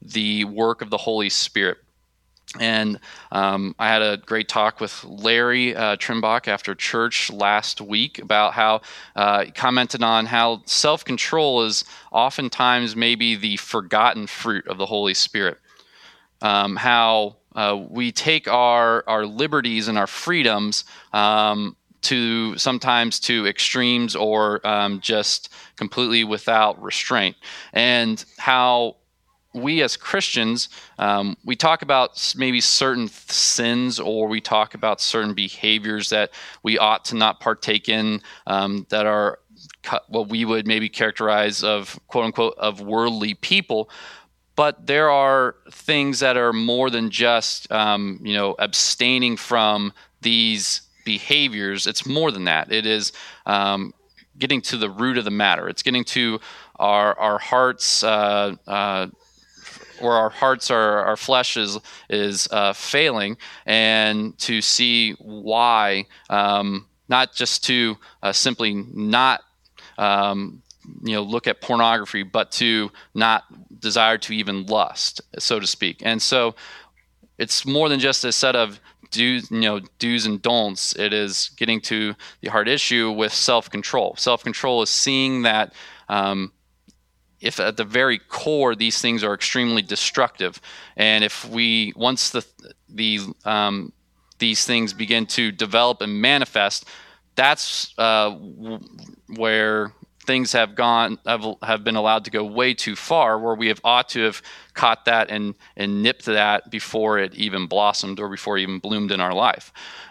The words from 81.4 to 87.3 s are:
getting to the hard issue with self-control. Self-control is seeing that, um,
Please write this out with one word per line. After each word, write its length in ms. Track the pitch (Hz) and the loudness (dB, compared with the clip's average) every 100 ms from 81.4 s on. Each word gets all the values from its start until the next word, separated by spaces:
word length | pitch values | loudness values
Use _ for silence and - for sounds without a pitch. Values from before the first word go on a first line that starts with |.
| - - | -6 -4
getting 240 | 113 110 | -2 -2
to 340 | - 107 107 101 - - | -2 -2 -2 -6 -14 -12
the 80 | - | -2
hard 180 | 107 107 | 0 2
issue 440 | 139 - 120 113 | 0 0 0 0
with 220 | 107 107 | 0 -2
self-control. 800 | - - 120 - 107 - 127 95 - | 0 2 2 0 -8 -4 -2 -2 -2
Self-control 640 | - 120 123 - 135 120 | 0 0 -2 -4 0 0
is 60 | 110 | 0
seeing 540 | - 139 135 135 131 | 0 0 2 0 2
that, 300 | 117 107 101 - - - - | 2 2 0 -6 -20 -16 -4
um, 440 | 101 98 98 95 _ _ _ _ _ _ _ _ | 0 0 -2 -6 _ _ _ _ _ _ _ _